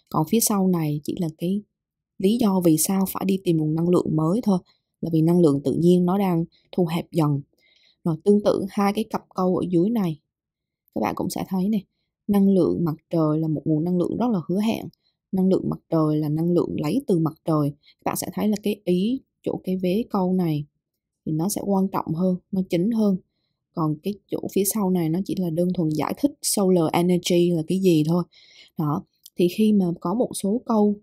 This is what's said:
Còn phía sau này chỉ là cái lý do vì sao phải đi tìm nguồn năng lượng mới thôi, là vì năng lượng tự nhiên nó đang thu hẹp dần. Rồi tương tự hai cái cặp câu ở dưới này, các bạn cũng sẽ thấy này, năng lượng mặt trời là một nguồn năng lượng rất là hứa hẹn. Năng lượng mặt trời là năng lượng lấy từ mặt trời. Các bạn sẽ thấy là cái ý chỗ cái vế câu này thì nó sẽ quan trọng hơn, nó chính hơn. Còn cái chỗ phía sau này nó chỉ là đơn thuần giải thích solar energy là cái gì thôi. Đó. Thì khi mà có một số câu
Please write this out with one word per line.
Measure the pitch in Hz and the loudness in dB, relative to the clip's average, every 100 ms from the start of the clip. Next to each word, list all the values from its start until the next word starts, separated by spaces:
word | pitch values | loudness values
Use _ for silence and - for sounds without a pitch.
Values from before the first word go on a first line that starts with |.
| _ | _
Còn | - 156 | -4 0
phía | 226 | 0
sau | - 202 190 | 0 2 2
này | 175 156 151 | 2 0 -4
chỉ | - - | -6 -6
là | 165 156 | -8 -6
cái | 175 202 - _ _ _ _ - | -4 -6 -8 _ _ _ _ -2
lý | 190 240 | 0 2
do | 214 190 175 | 2 4 4
vì | 156 | 4
sao | - 196 190 | 2 0 -2
phải | - 190 | -2 -2
đi | 190 | -2
tìm | 180 165 | 0 0
nguồn | 156 160 | 0 0
năng | 170 | 2
lượng | 180 - 156 | 2 2 0
mới | 160 214 | 0 0
thôi, | 214 185 - _ _ _ | 0 -2 -2 _ _ _
là | 165 | -2
vì | 160 | 2
năng | 160 175 | 4 4
lượng | 160 139 | 4 2
tự | 139 | 0
nhiên | - 170 180 175 | 2 4 4 4
nó | 196 | 2
đang | 190 165 170 _ _ | 0 0 -4 _ _
thu | - 170 | -2 0
hẹp | 165 - | -2 -4
dần. | 170 147 143 143 _ _ _ _ _ | 0 0 0 -6 _ _ _ _ _
Rồi | 175 156 | -4 0
tương | 202 208 | 2 4
tự | 202 - 196 | 2 0 -2
hai | - 202 | -2 -2
cái | 214 | -2
cặp | 220 - - - | -6 -8 -8 -4
câu | 185 180 | 0 0
ở | 175 | 0
dưới | 175 190 | 0 0
này, | 233 180 156 _ _ _ _ _ _ _ - | 0 -2 -4 _ _ _ _ _ _ _ -6
các | |
bạn | 208 - | -4 -4
cũng | - | -6
sẽ | - 175 | -6 -6
thấy | 185 196 | -4 -2
này, | 214 - _ _ _ - | -4 -6 _ _ _ -2
năng | 202 196 | 2 4
lượng | 190 123 90 | 4 2 0
mặt | 165 156 _ | -2 -4 _
trời | 170 156 156 | -2 0 0
là | 160 | -2
một | 151 160 | -4 -2
nguồn | 151 | -2
năng | 175 180 | 0 -2
lượng | - 175 | -2 -2
rất | 247 | -2
là | 196 151 | -2 -2
hứa | 185 | -2
hẹn. | 220 - - - _ _ _ | -2 -4 -8 -18 _ _ _
Năng | 190 185 | 0 2
lượng | 185 147 | 2 0
mặt | 160 _ | -6 _
trời | 160 156 151 | 0 0 0
là | 151 | -2
năng | 156 170 | -2 0
lượng | 175 - 87 | 0 0 -4
lấy | 151 247 - | -4 -4 0
từ | 175 | 0
mặt | 160 - - | 0 -4 -2
trời. | 156 143 | 0 -2
Các | - _ _ - | -4 _ _ -8
bạn | - | -6
sẽ | 196 | -6
thấy | 185 208 | -4 -2
là | 202 | -2
cái | 208 208 - | -4 -4 -2
ý | 180 208 262 - _ | 0 0 -4 -8 _
chỗ | - - | -8 -6
cái | - 185 | -6 -4
vế | 180 202 247 | -2 -2 -2
câu | 202 185 | -2 0
này | 185 170 147 147 _ _ _ _ _ - | 0 0 -2 -6 _ _ _ _ _ -6
thì | |
nó | 156 180 | -4 -2
sẽ | - 202 | -4 -2
quan | 190 190 | 0 0
trọng | 190 - 160 | -2 -4 -2
hơn, | 185 185 - | -2 -2 -4
nó | 190 185 | -6 -2
chính | 175 202 | 0 0
hơn. | 226 208 185 - _ _ _ _ | 0 0 0 -6 _ _ _ _
Còn | - 156 151 | -4 -4 -2
cái | 196 202 _ | -6 -8 _
chỗ | - - | -8 -4
phía | 196 202 | -2 -2
sau | 220 190 | 0 0
này | 180 160 | 0 0
nó | 170 196 | -2 -2
chỉ | 190 | -4
là | 175 | -2
đơn | 160 180 | 0 0
thuần | 185 156 | 0 -2
giải | 151 - - | -2 -4 -2
thích | 285 - | -4 -2
solar | - - 190 180 156 | -4 0 2 2 2
energy | 175 175 180 - 175 175 | 2 2 0 2 2 2
là | 170 160 | 0 -2
cái | 190 | 0
gì | 190 156 151 | 4 4 2
thôi. | 175 170 _ _ - - - | 0 -2 _ _ -20 -14 -4
Đó. | 151 156 - _ - - | -2 -2 -6 _ -10 0
Thì | 175 | 0
khi | 196 214 | 2 2
mà | 208 175 170 | 4 2 -2
có | 175 | -4
một | 214 233 - | -2 -2 -4
số | 190 233 - | -4 -2 0
câu | 220 208 208 | 2 2 0